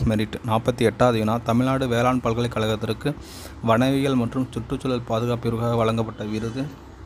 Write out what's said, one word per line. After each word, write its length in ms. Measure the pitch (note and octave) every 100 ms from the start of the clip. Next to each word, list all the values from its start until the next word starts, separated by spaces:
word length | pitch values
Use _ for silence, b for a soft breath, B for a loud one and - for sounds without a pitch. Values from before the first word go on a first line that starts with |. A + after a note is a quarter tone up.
| B2+
Merit. 200 | G#2+ A2 - A#2+
நாற்பத்தி 320 | A2 A#2 A#2+
எட்டாவது 400 | A2+ G#2 B2 A2+
வினா, 180 | G#2+ A#2
தமிழ்நாடு 520 | A2+ A#2 C3 C3+ C3
வேளாண் 320 | A#2 B2 B2+
பல்கலைக்கழகத்திற்கு 920 | A#2 A2+ A#2+ A#2 G#2+ A2 A2+ G#2+ C#3+ D3+ B B B -
வனவியல் 520 | A#2 A2+ C3 C3+ C#3
மற்றும் 340 | C3 A2+ C3 B2+
சுற்றுச்சூழல் 520 | - A#2+ C3 C3+ B2
பாதுகாப்பிற்காக 720 | A#2+ A2+ A#2+ A#2+ A#2 A2+ A#2 A#2
வழங்கப்பட்ட 480 | A2 A2+ A2 G#2+
விருது 420 | G#2+ G#2+ A2+ B2 C#3 - - -